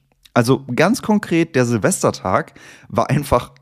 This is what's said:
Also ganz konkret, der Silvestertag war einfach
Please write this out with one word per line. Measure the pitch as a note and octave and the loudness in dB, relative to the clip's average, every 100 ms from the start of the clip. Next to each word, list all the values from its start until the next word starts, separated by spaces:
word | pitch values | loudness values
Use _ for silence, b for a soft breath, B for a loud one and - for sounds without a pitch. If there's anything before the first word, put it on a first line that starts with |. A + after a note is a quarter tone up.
| _ _ _ | _ _ _
Also | B2+ A#2+ C3+ C3+ | 0 2 0 0
ganz | D3 F3 C4 | 0 0 0
konkret, | - G#3 - E3 D#3+ | 0 -2 0 0 0
der | B2+ A#2+ | 0 0
Silvestertag | A2+ D3 - C3 - F2+ A#2 - B B B B | 2 0 0 -2 -2 -2 -2 -2 B B B B
war | A#2+ - | -4 -2
einfach | D3+ C#3+ B2 - _ | -2 0 -2 -2 _